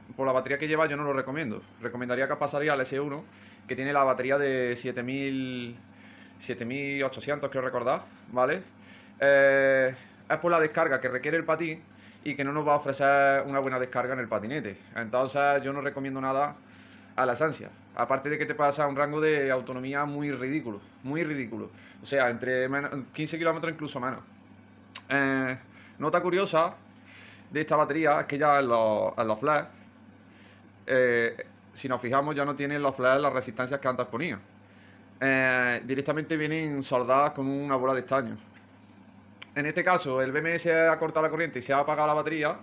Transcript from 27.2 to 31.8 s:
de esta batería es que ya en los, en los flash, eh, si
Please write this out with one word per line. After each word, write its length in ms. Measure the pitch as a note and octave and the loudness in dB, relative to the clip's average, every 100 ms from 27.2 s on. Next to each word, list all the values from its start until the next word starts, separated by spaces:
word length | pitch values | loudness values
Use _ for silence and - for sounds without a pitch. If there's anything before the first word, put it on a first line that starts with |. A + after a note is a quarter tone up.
| - - - | -20 -20 -6
de 120 | D3 | -4
esta 160 | D#3 D#3 | 2 2
batería 420 | D3 D3 D#3 D3+ | 4 2 4 2
es 60 | D3 | 0
que 120 | C#3+ | 2
ya 220 | D3 C#3+ | 4 4
en 80 | C3 | 4
los, 500 | A#2 A2 G#2+ G2+ - | 4 4 4 0 0
en 100 | A2+ | -2
los 120 | G#2+ | 0
flash, 260 | C#3+ D3 D#3+ - - - - - - - - - - - - | 0 0 -2 -16 -20 -20 -20 -20 -20 -20 -20 -20 -20 -12 0
eh, 600 | C3 B2+ A#2+ A#2 - - - - | 4 4 4 0 -2 -14 -16 -20
si 160 | - | -10